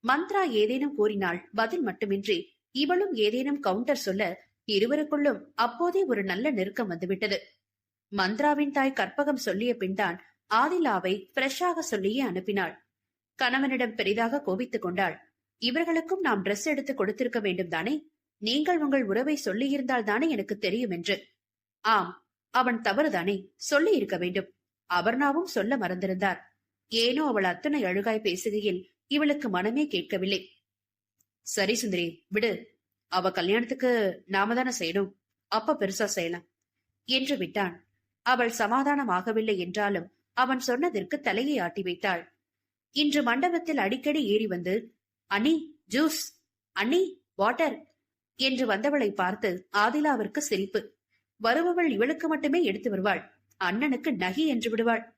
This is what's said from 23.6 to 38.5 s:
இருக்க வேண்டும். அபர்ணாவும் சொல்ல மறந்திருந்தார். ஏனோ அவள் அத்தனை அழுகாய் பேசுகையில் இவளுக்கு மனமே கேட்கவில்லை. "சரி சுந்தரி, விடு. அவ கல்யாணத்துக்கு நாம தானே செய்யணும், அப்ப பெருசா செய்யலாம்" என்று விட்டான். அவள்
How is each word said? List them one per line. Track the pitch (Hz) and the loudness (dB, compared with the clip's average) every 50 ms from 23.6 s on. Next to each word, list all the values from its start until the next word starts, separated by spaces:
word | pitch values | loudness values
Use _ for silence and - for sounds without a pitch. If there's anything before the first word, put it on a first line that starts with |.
| - - 294 285 320 427 415 | -4 0 2 4 4 4 4
இருக்க | 285 202 - 190 | 2 2 -2 -2
வேண்டும். | 170 180 180 180 196 190 - _ _ _ _ _ _ _ _ | -2 -2 -2 -2 -4 -4 -6 _ _ _ _ _ _ _ _
அபர்ணாவும் | 180 180 175 214 233 262 285 285 277 320 381 381 | 0 2 2 2 2 4 2 2 2 0 -2 -2
சொல்ல | - 233 190 220 277 | -2 -2 0 0 0
மறந்திருந்தார். | 254 208 170 180 180 190 190 185 185 202 196 180 - - _ _ _ _ _ _ _ _ _ | 0 0 -2 -2 -2 -2 -2 -2 0 0 0 0 -2 -8 _ _ _ _ _ _ _ _ _
ஏனோ | 220 226 226 247 262 285 311 | 0 2 2 2 2 2 0
அவள் | 285 240 208 190 | 2 2 2 2
அத்தனை | 180 175 175 - 302 294 294 226 | 0 0 -2 -2 -2 0 0 0
அழுகாய் | 180 180 196 196 233 220 220 220 | 0 0 0 0 0 -2 0 -2
பேசுகையில் | 202 170 185 - 226 202 214 208 208 180 185 185 _ _ _ _ | -2 -4 -2 -4 -2 -2 0 0 0 -2 -2 -6 _ _ _ _
இவளுக்கு | _ 277 294 311 294 285 294 277 233 | _ 0 2 2 2 0 0 -2 -2
மனமே | 185 180 185 214 233 285 302 | -2 0 0 0 0 0 -2
கேட்கவில்லை. | 294 220 185 170 - 208 185 185 196 202 180 - - _ _ _ _ _ _ _ _ _ _ _ _ _ _ _ _ _ _ _ | 0 -2 -4 -4 -2 -4 -2 -2 -2 -2 -4 -4 -10 _ _ _ _ _ _ _ _ _ _ _ _ _ _ _ _ _ _ _
"சரி | - - 214 196 190 240 | -8 -2 0 0 0 0
சுந்தரி, | 226 247 214 185 175 175 165 165 - _ _ | 0 0 -2 -2 -2 -2 -2 -6 -10 _ _
விடு. | 190 214 220 226 190 - - - _ _ _ _ _ _ _ _ | -2 0 0 0 0 -2 -8 -16 _ _ _ _ _ _ _ _
அவ | - 185 185 190 | -2 0 0 2
கல்யாணத்துக்கு | 185 190 170 180 202 233 240 233 262 262 254 247 240 233 208 190 170 - _ | 0 0 0 2 2 2 2 -2 -4 0 2 2 2 2 2 0 -2 -4 _
நாம | - 196 196 196 214 240 | -2 0 0 2 2 2
தானே | 240 254 254 240 - | 0 0 -2 -2 -4
செய்யணும், | 185 165 170 196 196 190 - _ _ _ _ _ _ _ | -4 0 0 0 0 0 -4 _ _ _ _ _ _ _
அப்ப | 196 220 220 320 302 | -2 0 2 0 0
பெருசா | - 202 196 190 - 226 | 0 0 -2 0 -2 -2
செய்யலாம்" | 196 - 190 170 170 175 175 165 _ _ _ _ _ _ _ _ _ _ _ _ - | -2 0 -2 -2 -4 -4 -8 -12 _ _ _ _ _ _ _ _ _ _ _ _ -2
என்று | 254 262 269 269 285 | 0 0 2 0 -2
விட்டான். | 208 185 170 - 208 196 175 170 - _ _ _ _ _ _ _ _ _ | -2 -2 -4 -2 -2 -2 -2 -4 -10 _ _ _ _ _ _ _ _ _
அவள் | 233 254 240 240 233 | 2 4 4 4 0